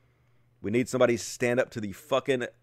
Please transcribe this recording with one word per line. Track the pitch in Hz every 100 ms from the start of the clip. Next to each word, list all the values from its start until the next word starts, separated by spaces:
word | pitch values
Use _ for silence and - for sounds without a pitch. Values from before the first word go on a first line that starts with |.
| _ _ _ _ _ _
We | 98
need | 117 117
somebody | 127 123 117
to |
stand | - - 123 123
up | -
to | 117
the | 107
fucking | 92 - 131 - 131 - -